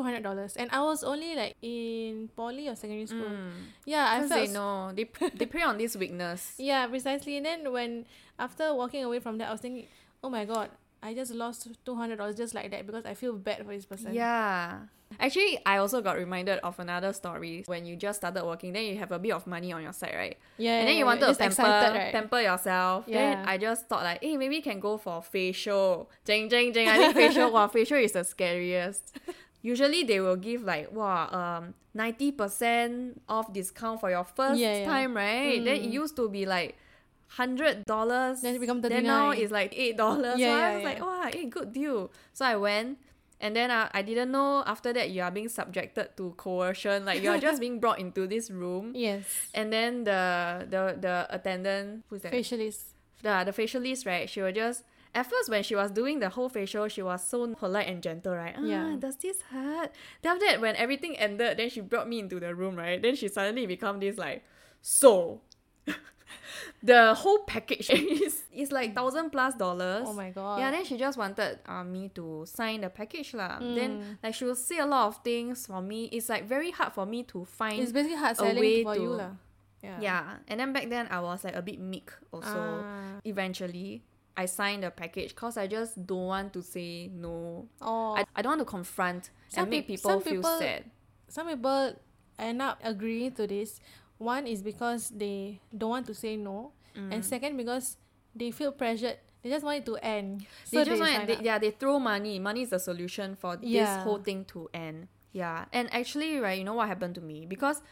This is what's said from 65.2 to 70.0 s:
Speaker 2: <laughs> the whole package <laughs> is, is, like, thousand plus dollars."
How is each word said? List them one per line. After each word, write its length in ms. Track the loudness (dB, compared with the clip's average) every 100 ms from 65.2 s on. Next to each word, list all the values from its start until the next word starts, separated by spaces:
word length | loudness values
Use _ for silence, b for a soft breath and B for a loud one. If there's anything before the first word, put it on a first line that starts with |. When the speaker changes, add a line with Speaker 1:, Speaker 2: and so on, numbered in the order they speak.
| 6 -4 -14 -20 _ _ -8
Speaker 2:
<laughs> 60 | -8 -10 -20 -20 B B B B 0
the 300 | 10 12 12
whole 260 | 8 6 6
package 500 | 4 -6 -4 -2 4
<laughs> 40 |
is, 500 | 4 4 2 0 -2 -8
is, 200 | -6 -2
like, 240 | 0 0 0
thousand 340 | 0 0 -2
plus 260 | 2 2 2
dollars." 500 | 0 0 0 -2